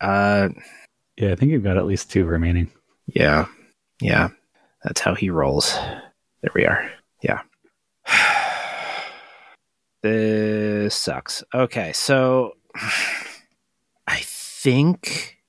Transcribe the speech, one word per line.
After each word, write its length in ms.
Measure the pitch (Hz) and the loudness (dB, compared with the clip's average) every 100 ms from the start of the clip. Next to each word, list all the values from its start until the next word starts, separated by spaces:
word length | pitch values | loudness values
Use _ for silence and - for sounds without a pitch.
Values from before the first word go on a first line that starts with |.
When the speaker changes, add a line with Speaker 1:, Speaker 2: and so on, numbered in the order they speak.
Speaker 1:
Uh, 500 | 98 98 101 101 98 - - - - _ _ - | 0 2 4 4 2 -2 -16 -20 -20 _ _ -2
Speaker 2:
Yeah, 160 | 101 | 0
I 20 | 90 | 2
think 140 | 139 | 2
you've 120 | 143 | 2
got 120 | 95 92 | 2 2
at 80 | 92 | 2
least 240 | 98 - | -2 0
two 140 | 95 82 | 0 2
remaining. 440 | 82 85 87 80 _ _ _ - | 2 2 2 0 _ _ _ -2
Speaker 1:
yeah. 400 | - 76 78 - - _ _ _ - | 2 4 4 0 -8 _ _ _ -4
Yeah. 280 | - - - - _ _ _ _ | 0 2 0 -4 _ _ _ _
That's 160 | - - | -6 -2
how 160 | 98 90 | -2 -2
he 140 | 95 | -2
rolls. 420 | 80 69 73 - - - - - _ _ _ | 0 2 2 0 -2 -6 -10 -16 _ _ _
There 100 | - | -2
we 100 | - - | 2 2
are. 260 | - - - _ _ | 2 -4 -12 _ _
Yeah. 180 | - - - _ _ _ _ _ - | -4 -4 -6 _ _ _ _ _ 0
<sighs> 60 | - - - - - - - - - - - - - - _ _ _ _ _ | 2 2 0 -2 -6 -8 -10 -10 -10 -12 -16 -20 -20 -20 _ _ _ _ _
This 920 | 107 110 110 107 107 107 107 104 104 | 0 2 2 2 0 0 0 0 -2
sucks. 480 | - - 131 - - - | -2 -4 -6 -8 -12 -4
Okay, 400 | 127 127 117 82 | -2 0 -2 -6
so 600 | - - 135 127 131 117 - | -4 2 2 4 2 0 -6
<sighs> 100 | _ - 110 - - - - - _ _ _ _ _ _ - | _ -10 -6 -4 -4 -6 -12 -18 _ _ _ _ _ _ -6
I 120 | 117 | -6
think 1160 | - - - - 135 127 160 180 - - - - | -6 -12 -14 -2 2 4 4 2 -4 -8 -10 -18